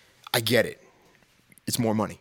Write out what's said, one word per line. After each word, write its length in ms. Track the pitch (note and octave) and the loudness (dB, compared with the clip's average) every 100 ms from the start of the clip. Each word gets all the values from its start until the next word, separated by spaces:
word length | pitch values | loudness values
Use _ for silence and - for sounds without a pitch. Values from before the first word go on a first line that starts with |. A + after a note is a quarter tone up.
| - _ - | -20 _ -4
I 80 | A#2+ | -2
get 240 | A2 A#2+ G2 | 2 2 2
it. 160 | - - _ _ _ _ _ _ - - | -4 -20 _ _ _ _ _ _ -12 -6
It's 120 | - | -2
more 160 | A2+ G#2+ | 0 0
money, 240 | F#2 F2 | -2 -6